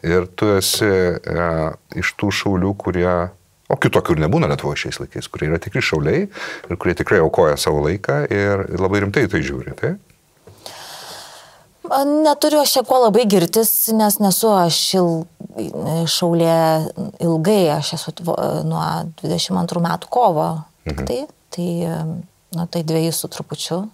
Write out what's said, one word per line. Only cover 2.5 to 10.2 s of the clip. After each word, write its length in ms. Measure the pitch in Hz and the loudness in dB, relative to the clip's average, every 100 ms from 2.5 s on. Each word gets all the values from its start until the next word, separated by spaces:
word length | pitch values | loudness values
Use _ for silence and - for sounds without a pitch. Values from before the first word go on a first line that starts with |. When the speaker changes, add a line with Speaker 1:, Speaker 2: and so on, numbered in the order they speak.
| 95 95 101 | 0 0 -2
Speaker 1:
kurie, 320 | - 90 90 90 87 - _ _ _ | -4 0 0 0 -2 -8 _ _ _
o 60 | - | 0
kitokių 380 | - 107 - | 2 2 2
ir 80 | 78 | 0
nebūna 260 | 78 156 113 | 2 2 0
Lietuvoje 300 | 71 76 73 | -2 -4 -6
šiais 220 | - - | -8 -8
laikais, 260 | - - - | -10 -12 -12
kurie 220 | - 78 | -6 -4
yra 80 | 82 | -4
tikri 220 | - 139 | -4 -4
šauliai 460 | - 78 - 120 196 | -2 0 0 0 -2
ir 500 | - - - - 87 | -6 -12 -12 -8 -2
kurie 160 | - 85 | -2 -2
tikrai 220 | - 95 | 2 4
aukoja 380 | 80 - 82 73 | 4 4 4 4
savo 240 | - 76 | 0 2
laiką 380 | 73 95 - 139 143 | 0 -2 -2 -2 0
ir 420 | 101 101 101 95 | 0 0 0 -2
labai 280 | 87 95 101 | -2 0 2
rimtai 240 | 101 101 107 | 2 0 0
tai 160 | 90 | 0
žiūri, 320 | 69 67 - | -2 -6 -10
tai? 220 | - 123 196 _ _ | -6 -4 -4 _ _